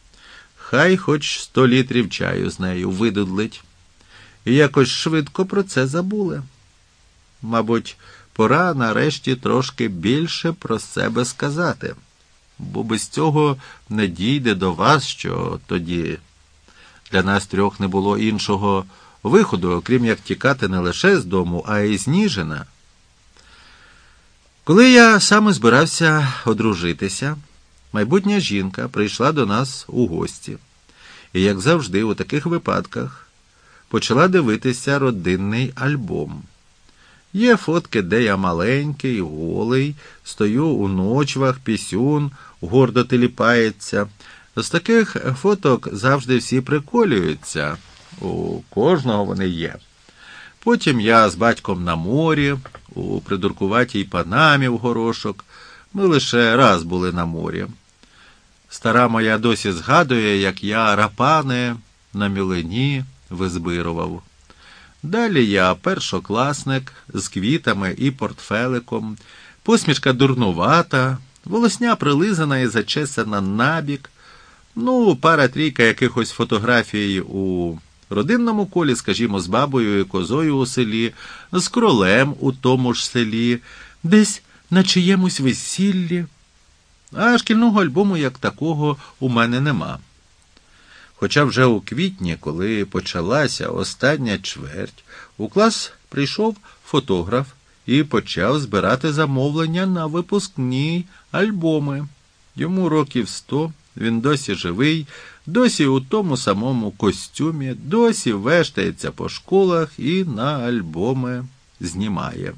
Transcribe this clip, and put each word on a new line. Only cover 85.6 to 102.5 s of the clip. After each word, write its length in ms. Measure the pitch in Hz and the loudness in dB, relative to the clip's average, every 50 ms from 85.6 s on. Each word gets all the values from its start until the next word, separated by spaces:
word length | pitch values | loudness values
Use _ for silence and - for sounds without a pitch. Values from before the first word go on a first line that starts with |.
| - - - - 190 202 190 185 175 165 180 175 165 - _ _ _ _ _ _ _ _ _ _ _ _ _ _ _ _ | -6 -8 -4 -2 0 0 0 0 -2 -2 -4 -4 -4 -8 _ _ _ _ _ _ _ _ _ _ _ _ _ _ _ _
А 260 | - - 208 240 240 233 | -4 0 2 4 4 4
шкільного 440 | - - 220 226 240 233 202 214 | 2 2 2 4 4 4 4 4
альбому 340 | 180 143 127 185 208 202 185 | 2 2 2 2 2 2 2
як 220 | 160 143 127 127 - | 0 0 -2 -4 -4
такого 580 | - 101 - - 147 165 156 147 151 147 147 - - - - _ | -4 -6 -4 -4 -4 -2 -2 0 0 -2 -2 -4 -10 -18 -8 _
у 80 | 131 127 | -2 0
мене 320 | 117 117 117 120 120 127 | 2 2 2 2 2 0
нема. 380 | 143 151 127 85 73 - - - - _ _ _ _ _ _ _ _ _ _ _ _ _ _ _ _ _ - - - - _ | 0 0 0 -2 -4 -6 -10 -12 -16 _ _ _ _ _ _ _ _ _ _ _ _ _ _ _ _ _ -20 -20 -20 -20 _
Хоча 300 | - 107 95 - 147 147 | -6 -6 0 0 0 0
вже 200 | 120 101 123 131 | 2 2 4 4
у 160 | 123 113 98 | 4 4 2
квітні, 560 | - - 107 143 185 185 190 - 92 85 80 78 | -2 -6 -4 -4 -4 -4 -4 -6 -6 -6 -6 -6
коли 440 | - 76 78 85 95 110 110 104 98 | -6 -6 -4 -4 -2 -2 -2 -2 -2
почалася 840 | - - 92 - - - 87 85 98 127 156 143 - - - 82 82 | -4 -4 -6 -6 -6 -6 -4 -2 0 0 0 0 -2 -2 -6 -6 -6
остання 720 | 82 90 92 - - - 123 139 156 143 127 110 98 95 | -4 -4 -6 -6 -4 -2 0 0 0 0 -2 -4 -4 -4
чверть, 640 | - - - 76 69 69 76 95 101 - - - _ _ - - - - _ - | -6 -10 -12 -10 -14 -12 -10 -10 -10 -12 -12 -20 _ _ -20 -20 -20 -20 _ -10
у 100 | 107 - | -10 -4
клас 440 | - 196 214 226 214 - - - - _ _ _ | 0 2 2 2 2 -2 -6 -10 -14 _ _ _
прийшов 480 | - 143 143 135 - - 214 226 214 - _ - - _ _ | -4 -4 -4 -4 -2 -2 -2 -2 -2 -6 _ -20 -20 _ _
фотограф 600 | - - 147 - - 95 87 82 95 117 131 139 - - _ _ _ _ _ _ | -4 -2 -2 0 0 -2 -2 -2 -2 -2 -2 -4 -6 -12 _ _ _ _ _ _
і 160 | 110 123 147 | 0 0 0
почав 580 | 151 147 123 104 - - - 85 92 117 143 151 | 0 0 -2 -2 -2 -2 -4 -2 0 0 0 -2
збирати 520 | 135 101 104 95 87 98 127 131 - 156 | -2 -2 -2 0 2 0 0 0 -2 -2
замовлення 760 | 143 156 156 139 135 127 135 147 147 160 165 160 165 180 190 | 0 0 0 0 0 0 0 0 0 -2 -2 -2 -2 -2 -2
на 200 | 190 180 170 160 | 0 -2 -2 -2
випускні 1000 | 151 156 175 175 - 202 202 - - - 135 127 127 127 135 147 160 170 175 175 - - - _ _ | -4 -4 -4 -4 -2 -4 -4 -4 -4 -6 -6 -4 -2 -2 -2 -2 -2 -2 -4 -6 -8 -16 -20 _ _
альбоми. 800 | - 170 202 220 214 175 165 160 156 151 147 143 139 143 147 143 - _ _ _ _ _ _ _ | -4 -2 -2 -2 -2 -2 0 0 0 0 -2 -2 -4 -6 -8 -10 -14 _ _ _ _ _ _ _